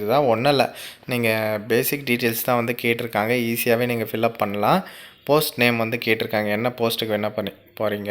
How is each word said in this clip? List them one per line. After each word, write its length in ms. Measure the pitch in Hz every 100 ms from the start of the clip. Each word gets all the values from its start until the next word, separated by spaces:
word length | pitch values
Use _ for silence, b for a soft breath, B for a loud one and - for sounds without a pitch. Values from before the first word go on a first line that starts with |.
இதுதான். 280 | 104 135 135
ஒண்ணும் 200 | 110 143
இல்ல, 120 | 139 120 B B B -
நீங்க 180 | 120 117 110 110 107 113
பேசிக் 360 | 117 131 143 135
டீடெயில்ஸ் 380 | 120 120 113 -
தான் 100 | 120
வந்து 140 | 117 120
கேட்டிருக்காங்க. 500 | 117 117 120 104 110 123 117
ஈஸியாவே 340 | 117 120 117 123
நீங்க 120 | 117 110
ஃபில் 160 | 110 117
அப் 120 | -
பண்ணலாம். 380 | 104 101 107 180 - B B B -
போஸ்ட் 300 | 151 156 -
நேம் 200 | 120 117
வந்து 140 | 113 120
கேட்டிருக்காங்க, 440 | 117 110 113 107 104 104
என்ன 120 | 123 123
போஸ்ட்டுக்கு 380 | 117 113 110 104
என்ன 120 | 107 107
பண்ணி 160 | 98 - - -
போறீங்க 320 | 107 104 101